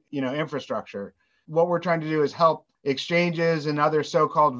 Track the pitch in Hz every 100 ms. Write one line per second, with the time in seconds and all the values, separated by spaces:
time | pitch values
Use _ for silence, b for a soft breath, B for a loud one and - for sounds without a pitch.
0 | _ 143 131 143 160 143 - 113 95 101
1 | 101 _ _ _ - 160 175 175 175 165
2 | 156 156 139 - 165 156 _ _ 143 135
3 | - 170 175 160 165 160 147 147 151 151
4 | 143 165 151 160 151 123